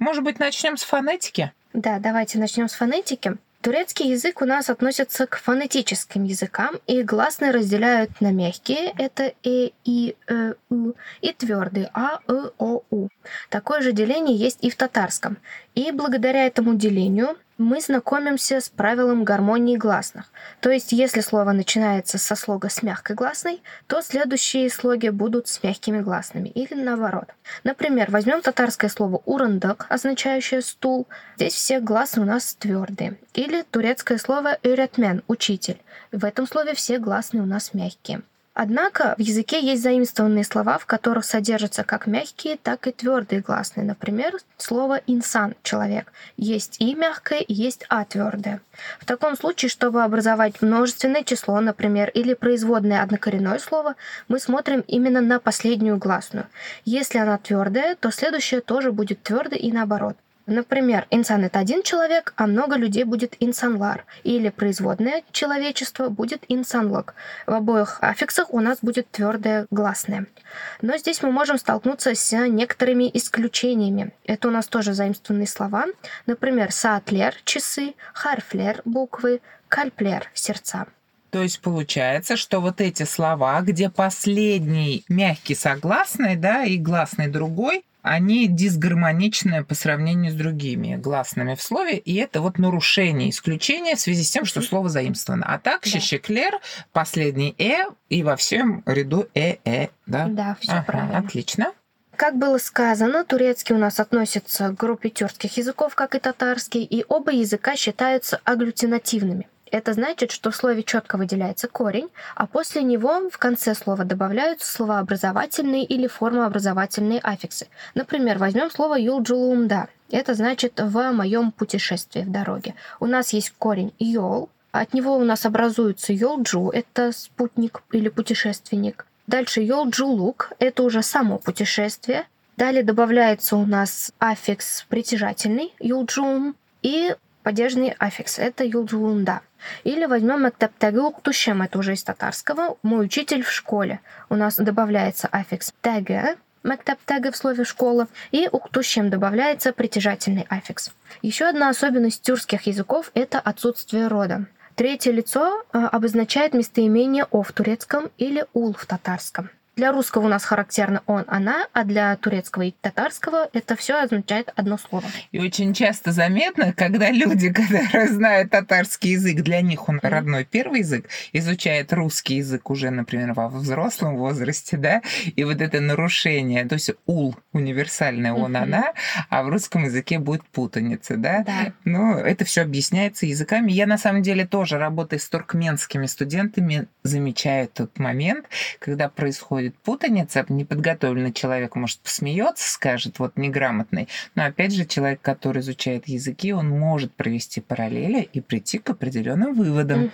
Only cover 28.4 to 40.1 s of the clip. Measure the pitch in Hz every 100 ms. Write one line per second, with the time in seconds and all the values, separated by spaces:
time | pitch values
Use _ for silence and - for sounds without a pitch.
28.4 | 269 254 240 - 208 - 202 180 - 269
29.4 | 247 196 190 214 - 247 269 262 269 262
30.4 | - 262 247 - 262 254 247 - - -
31.4 | 170 - - 262 226 220 269 233 202 240
32.4 | - - 202 190 190 196 - - _ -
33.4 | 294 330 320 233 226 254 - 233 - 277
34.4 | 285 - 247 254 262 - 214 180 - 240
35.4 | - 190 - - _ - - 208 208 226
36.4 | 262 302 302 294 - 247 220 196 226 226
37.4 | 190 202 - 196 180 - - - - _
38.4 | _ - 214 247 381 - 269 - 220 214
39.4 | 220 320 269 262 254 254 247